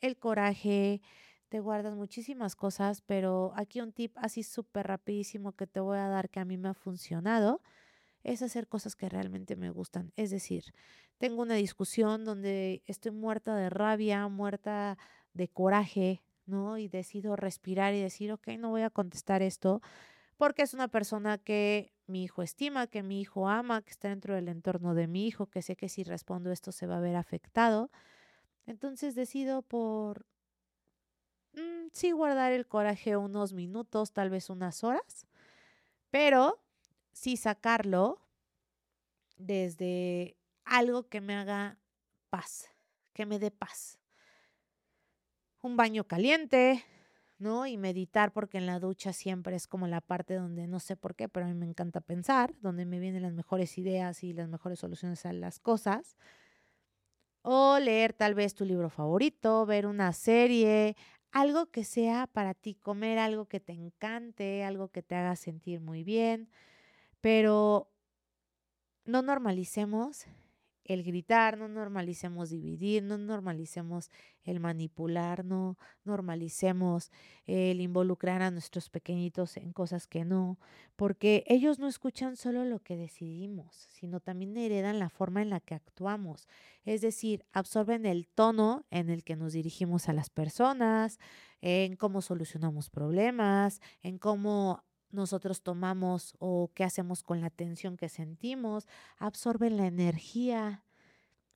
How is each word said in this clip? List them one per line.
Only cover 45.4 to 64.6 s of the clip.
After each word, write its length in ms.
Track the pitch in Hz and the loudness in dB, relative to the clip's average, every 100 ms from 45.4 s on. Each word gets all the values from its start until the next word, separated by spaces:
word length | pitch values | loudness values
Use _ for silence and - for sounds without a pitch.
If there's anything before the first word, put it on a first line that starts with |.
| _ _ | _ _
Un 140 | 247 240 | -4 2
baño 280 | 226 220 | 2 2
caliente, 800 | - 175 233 320 302 262 254 254 - _ _ _ _ _ | -4 0 4 2 4 6 6 4 -2 _ _ _ _ _
¿no? 280 | 202 233 269 | -4 -2 -2
Y 100 | 226 | -4
meditar, 560 | 190 185 180 220 208 | -2 -2 0 2 2
porque 260 | 214 208 190 | 2 -4 -4
en 80 | 180 | -2
la 120 | 180 | -2
ducha 340 | 185 190 196 | -4 -4 -6
siempre 440 | 180 190 185 175 180 | -6 -4 -4 -4 -6
es 100 | - | -6
como 200 | 185 175 | -4 -2
la 120 | 170 | -2
parte 340 | - 180 180 | -2 -4 -2
donde 320 | 185 180 170 170 | -4 -4 -6 -6
no 140 | 180 | -6
sé 160 | - 185 | -6 -8
por 180 | 190 | -8
qué, 140 | 180 147 | -6 -6
pero 180 | - 180 | -4 -4
a 20 | |
mí 60 | |
me 120 | 175 170 | -4 -6
encanta 340 | 165 175 170 | -6 -6 -6
pensar, 540 | - 175 180 262 247 - | -6 -6 2 2 2 -2
donde 260 | 190 175 175 | -4 -4 -4
me 120 | 180 | -4
vienen 240 | 185 185 | -4 -4
las 100 | 180 | -4
mejores 440 | 170 - 185 175 - | -6 -2 0 0 -2
ideas 440 | 185 185 180 175 | -2 0 -2 -4
y 100 | 180 | -8
las 160 | 170 165 | -6 -6
mejores 300 | 165 185 175 | -6 -6 -6
soluciones 480 | 175 175 175 175 175 | -8 -6 -6 -6 -6
a 60 | |
las 260 | 175 180 - | -6 -8 -4
cosas. 580 | - 220 208 214 349 _ - - _ _ _ _ _ _ _ _ _ _ | 2 2 2 0 -4 _ -20 -20 _ _ _ _ _ _ _ _ _ _
O 360 | - 262 269 277 | 2 6 8 8
leer 340 | 269 220 220 | 6 6 4
tal 220 | - 208 | 4 2
vez 200 | 202 202 | 4 2
tu 100 | - 196 | 0 0
libro 240 | 180 170 | 2 0
favorito, 720 | - 151 180 294 - 220 220 | 0 2 4 2 2 4 4
ver 220 | 214 208 208 | 4 2 2
una 260 | 208 185 | 0 0
serie, 840 | 165 - 233 247 240 214 214 214 214 - - _ | 2 6 8 8 8 6 6 4 0 -12 -20 _
algo 380 | 269 285 302 330 | 2 4 4 0
que 140 | - | -4
sea 420 | 208 - 226 233 254 | -2 0 2 2 -2
para 280 | - 196 | -2 -2
ti, 200 | 185 - | -4 -8
comer 440 | 196 - 202 220 226 | -10 -6 -4 0 2
algo 280 | 220 214 208 | 2 0 -4
que 140 | 196 | -8
te 120 | - | -8
encante, 920 | 170 170 - 214 233 233 220 196 196 | -12 -12 -8 -8 -6 -10 -6 -4 -2